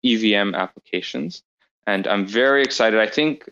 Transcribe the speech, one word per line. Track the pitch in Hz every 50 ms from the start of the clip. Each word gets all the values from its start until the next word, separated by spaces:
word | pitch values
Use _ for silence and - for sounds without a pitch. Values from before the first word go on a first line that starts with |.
E | - 127 117
V | 110 110 110 104
M | 101 101 101 85
applications. | 90 92 - - - _ _ - 90 - - - 127 147 175 - - - _ _ _ _ _ _ _ _
And | 107 101 98 98 -
I'm | 101 101 98
very | 95 104 117 127 135 139 139
excited. | 135 131 - - 120 113 110 110
I | 110 110
think | - - 151 156 143 - - -